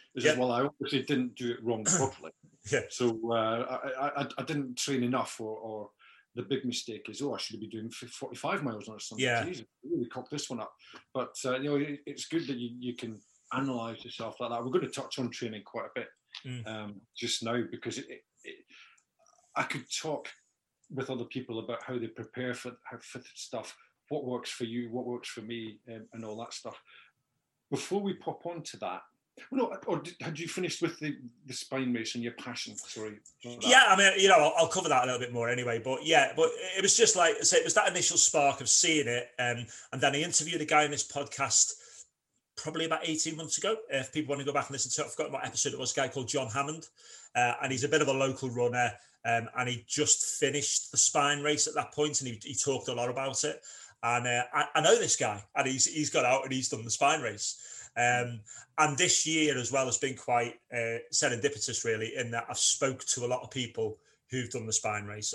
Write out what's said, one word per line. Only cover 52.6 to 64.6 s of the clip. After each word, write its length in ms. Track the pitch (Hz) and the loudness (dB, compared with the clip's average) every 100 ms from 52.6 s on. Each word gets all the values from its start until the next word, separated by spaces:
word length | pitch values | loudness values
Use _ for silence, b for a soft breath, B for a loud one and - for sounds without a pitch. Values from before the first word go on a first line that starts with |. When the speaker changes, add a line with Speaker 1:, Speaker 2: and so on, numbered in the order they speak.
| 143 127 - | 0 0 -2
Speaker 2:
a 40 | |
lot 160 | 120 123 | -2 -2
about 340 | 127 135 127 | -2 -2 -2
it. 160 | 147 - B B B _ | -2 -4 B B B _
And, 240 | 117 120 123 | 2 2 2
uh, 160 | 120 123 | 0 2
I, 120 | 151 147 | 0 2
I 60 | 156 | 4
know 160 | 160 233 | 6 6
this 200 | 160 - | 4 2
guy, 260 | 120 101 - 143 | 0 -2 -4 -2
and 100 | 131 | 0
he's, 180 | 131 | 2
he's 240 | - 156 143 | 2 2 0
got 140 | 160 | 2
out 220 | 123 135 | 4 4
and 80 | 131 | 2
he's 160 | 131 127 | -4 -2
done 160 | 120 | -6
the 40 | 117 | -4
Spine 300 | - 143 156 | 2 4 4
race. 380 | 120 104 - - B B B 117 | -2 -4 -6 -8 B B B 0
Um, 420 | 120 123 120 117 - B B - | 2 4 0 -6 -14 B B 2
and 200 | 151 139 | 4 4
this 300 | 175 - 156 | 4 4 4
year 300 | 160 151 127 | 4 4 2
as 160 | 113 | 0
well 140 | 135 131 | 0 2
has 100 | - | 0
been 180 | 135 | -2
quite, 380 | 123 - 120 120 - _ | -4 0 2 0 -6 _
uh, 280 | 120 113 117 - | -4 -2 -4 -2
serendipitous, 720 | - 147 117 139 - - 110 | 0 2 2 0 0 -4 -2
really, 320 | 117 110 113 | 0 0 -2
in 160 | 135 117 | -4 -4
that 140 | 117 - | -4 -4
I've 80 | 120 | 0
spoke 460 | - - 135 127 - | 2 2 0 -2 -4
to 180 | - | -2
a 20 | 120 | 0
lot 140 | 123 | -2
of 80 | 127 | -4
people 460 | 131 117 - 110 110 b b _ | -6 -6 -4 -4 -4 b b _
who've 180 | 127 110 | -6 -6
done 160 | 120 | -6